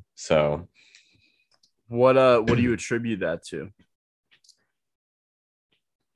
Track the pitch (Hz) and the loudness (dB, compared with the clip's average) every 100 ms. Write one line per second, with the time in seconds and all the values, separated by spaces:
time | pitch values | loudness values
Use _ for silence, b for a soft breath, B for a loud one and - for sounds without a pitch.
0 | _ - - 78 73 76 87 _ b b | _ -12 -2 0 0 -4 -12 _ b b
1 | b b b b b b _ _ - 120 | b b b b b b _ _ -8 0
2 | 127 131 131 120 117 120 123 113 - 117 | 4 6 4 4 2 0 0 -2 -4 -6
3 | 117 101 85 85 - 78 87 _ _ _ | -4 -4 -4 -6 -10 -12 -12 _ _ _
4 | _ _ _ _ _ _ _ _ _ _ | _ _ _ _ _ _ _ _ _ _
5 | _ _ _ _ _ _ _ _ _ _ | _ _ _ _ _ _ _ _ _ _
6 | _ | _